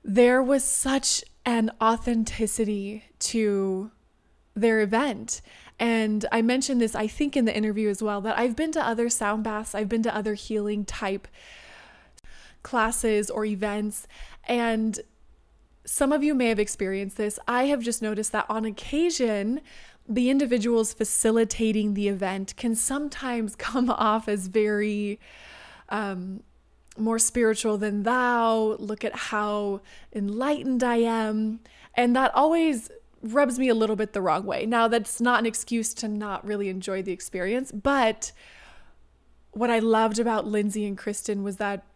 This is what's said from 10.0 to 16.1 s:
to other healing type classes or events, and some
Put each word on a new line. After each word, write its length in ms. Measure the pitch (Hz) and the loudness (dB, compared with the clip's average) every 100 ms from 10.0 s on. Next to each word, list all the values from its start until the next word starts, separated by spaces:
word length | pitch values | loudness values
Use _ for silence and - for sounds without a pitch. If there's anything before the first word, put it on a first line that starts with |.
to 120 | 226 | 0
other 200 | 214 214 | -2 -4
healing 500 | 208 - 214 208 208 | -6 -4 -4 -2 -4
type 440 | 196 - 202 202 - - - - - - - - - - - - - - | -6 -6 -4 -4 -8 -20 -20 -20 -20 -20 -20 -20 -20 -20 -20 -20 -20 -20
classes 680 | - 247 220 226 226 214 208 | -4 0 0 0 2 0 0
or 160 | 214 214 | -2 -2
events, 600 | 202 208 208 208 208 - - - - - | -2 -2 -2 -4 -6 -14 -18 -18 -14 -2
and 540 | 240 233 226 220 202 - _ - - _ _ _ _ - | 0 2 0 0 -4 -12 _ -20 -20 _ _ _ _ -6
some 260 | - 277 | 0 2